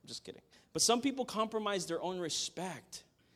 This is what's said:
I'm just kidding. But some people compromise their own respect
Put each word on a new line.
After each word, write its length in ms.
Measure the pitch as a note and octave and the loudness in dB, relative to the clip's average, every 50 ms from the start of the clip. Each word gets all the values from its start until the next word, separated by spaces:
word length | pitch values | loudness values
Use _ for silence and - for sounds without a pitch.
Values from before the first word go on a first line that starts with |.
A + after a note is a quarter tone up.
| - | -16
I'm 40 | |
just 180 | A2 A2+ - - | -12 -12 -12 -10
kidding. 180 | - - - - _ - - - _ - | -12 -14 -14 -16 _ -20 -20 -16 _ 2
But 100 | D#3+ - | 4 6
some 180 | - A#3 B3 | 6 6 6
people 240 | A#3+ C#4 C4 C4+ B3 | 4 0 0 0 -2
compromise 600 | - - G#3+ A3 G#3+ A3 A3 G#3+ G#3 G3+ F#3+ D#3+ | -2 0 0 0 0 0 -2 0 0 0 0 -2
their 160 | D#3+ E3 D3+ - | -2 -2 -2 -2
own 160 | F3+ F#3 F3+ | -2 -2 -2
respect 840 | F3 D3+ - - - - - D#3+ F3 F3+ D#3+ A#2 - - - - - _ _ _ _ _ _ | -2 -2 -2 -2 -2 -4 -4 -6 -6 -6 -6 -8 -12 -14 -16 -16 -16 _ _ _ _ _ _